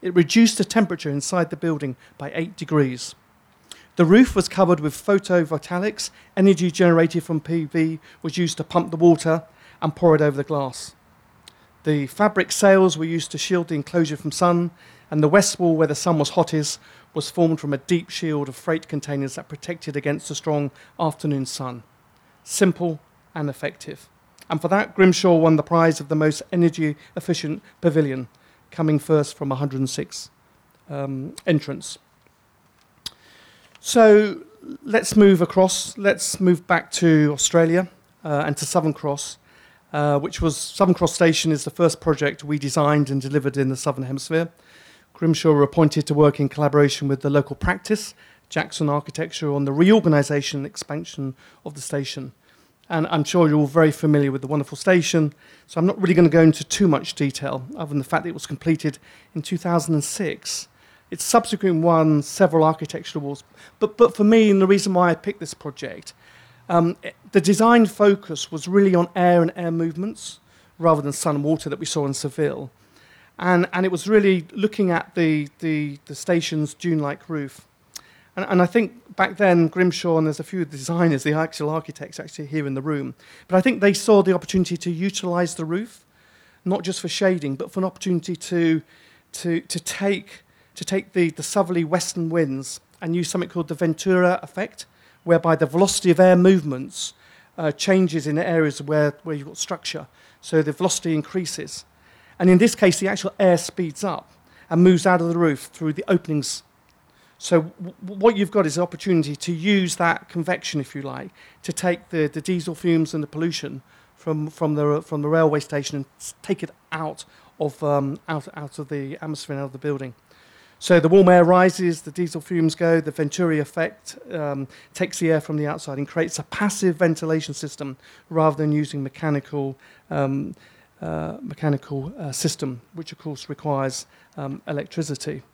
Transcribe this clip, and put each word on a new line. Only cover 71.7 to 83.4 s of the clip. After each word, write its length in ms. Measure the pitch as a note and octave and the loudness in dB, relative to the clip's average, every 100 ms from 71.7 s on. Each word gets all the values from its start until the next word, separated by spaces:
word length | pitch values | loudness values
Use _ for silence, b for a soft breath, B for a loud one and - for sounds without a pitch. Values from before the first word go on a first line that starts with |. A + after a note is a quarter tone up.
that 80 | C#3+ | -10
we 80 | D#3 | -6
saw 180 | - C#3+ | -4 -4
in 80 | |
Seville. 560 | C#3 D3 B2+ D3 C3 C#3 _ b b b b b - | -4 -8 -4 -4 -4 -12 _ b b b b b -6
And, 280 | F3+ F3+ F3+ | 0 2 2
and 140 | F3+ F#3+ | 0 -2
it 40 | |
was 160 | F3 F#3+ | -2 2
really 400 | G#3+ G3+ F#3 D#3+ | 4 4 2 -2
looking 380 | - G#3 G#3+ G3 | -4 -4 0 0
at 240 | E3+ - | 0 -4
the, 340 | - D#3+ D#3 D3 _ | -2 0 0 -4 _
the, 380 | E3 D3+ D3 C#3+ | -4 -4 -4 -10
the 100 | _ | _
station's 600 | C#3+ - F3 D#3+ D#3 D3 | -14 -2 -2 0 -4 -4
dune-like 560 | - F3+ D#3+ C#3+ D3 - | -4 -2 -2 -2 -8 -10
roof. 360 | D#3 C#3 - _ _ _ B B B B - | -10 -10 -14 _ _ _ B B B B -10
And, 100 | F#3+ | -2
and 140 | F#3 | 2
I 40 | F3+ | 2
think 500 | A#3 G#3 - _ - | 2 -2 -6 _ -4
back 220 | F#3+ F#3+ | -4 2
then, 300 | G3+ F3 E3 | 4 4 4
Grimshaw, 480 | F#3 F#3 D#3+ F3 D#3+ | 2 0 0 0 0
and 80 | D#3 | 0
there's 120 | D3 | -4
a 60 | |
few 200 | D#3+ F#3+ | -8 -6
designers, 580 | D#3 D3 C3 E3+ E3+ C#3+ | -6 -8 -6 0 2 2
the 100 | D3+ | 0
actual 380 | D3+ D#3+ - D3 | -2 -4 -4 -6
architects 500 | D#3+ D#3 - D3 - | -6 -8 -16 -16 -14
actually 260 | - - D3 | -16 -14 -8
here 200 | D#3 C#3+ | -6 -4
in 80 | |
the 80 | C3+ | -6
room, 320 | C#3 D3+ C3+ C3 b b | -6 -6 -6 -12 b b